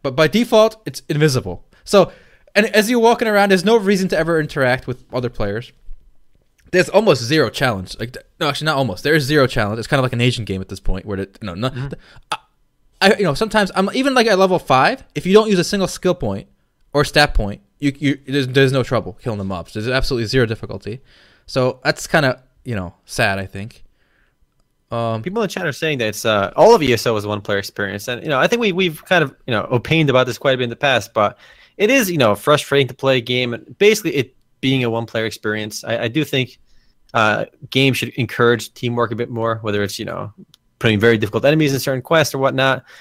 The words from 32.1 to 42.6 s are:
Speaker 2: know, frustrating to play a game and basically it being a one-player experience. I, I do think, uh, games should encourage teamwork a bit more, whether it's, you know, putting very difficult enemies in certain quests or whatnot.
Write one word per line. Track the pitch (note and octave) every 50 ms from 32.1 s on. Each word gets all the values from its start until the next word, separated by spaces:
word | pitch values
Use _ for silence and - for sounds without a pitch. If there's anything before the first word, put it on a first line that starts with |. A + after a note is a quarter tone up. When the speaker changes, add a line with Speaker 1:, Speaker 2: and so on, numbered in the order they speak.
| F3 D#3
Speaker 2:
know, | B2+ G#2+ G#2
frustrating | - - D3 D3 C#3+ - - C#3+ C#3+ C#3 B2
to | B2+
play | - - C3+ C3 C3
a |
game | A#2 A#2+ B2 B2 B2+ A#2+ A#2
and | - - - A#2 -
basically | G3 G#3 A3 G#3+ - E3+ A#2+
it | C#3+ B2 - _ _ _ _ _ _
being | - C3 C3+ C3 B2
a | A#2
one-player | A2+ A2+ A#2 A2 - A#2 A2
experience. | A2+ - - - A2 G#2+ G#2+ G#2+ G#2+ - - -
I, | - A2+ A#2 A#2
I | A#2
do | A#2 D#3 D3
think, | - - C3+ B2+ - - _ _ _ _ _ _ _ _ _ _ _ -
uh, | A#2 A2 G#2+ G#2 G#2+ G#2+ - _ _ - -
games | - C3+ C3+ C3+ B2 -
should | - A#2+
encourage | - - B2 G#2 - - B2 A#2 A#2+ A2+ - - _
teamwork | - - A#2+ A#2+ A#2+ A#2 G#2
a | A2+
bit | G#2+ A#2+ A#2+
more, | B2+ A2+ A2+ A2+ A2+ A2
whether | A2 A2 G#2 G#2 G2+
it's, | G2 - -
you | A2
know, | F#2+ E2+ F2+ G2+ G#2+ - - F#3 - _ _ _ _ _ -
putting | - A#2 G#2+ G2+
very | G#2 A#2 A#2 A2
difficult | G#2+ G2 - A2+ G#2+
enemies | C#3 D3+ D#3+ D#3 C#3+ C#3
in | C3
certain | - C#3+ C3+ B2+
quests | A#2 - E3+ D#3+ D#3+ - -
or | C3+
whatnot. | C3+ C3+ B2 C3+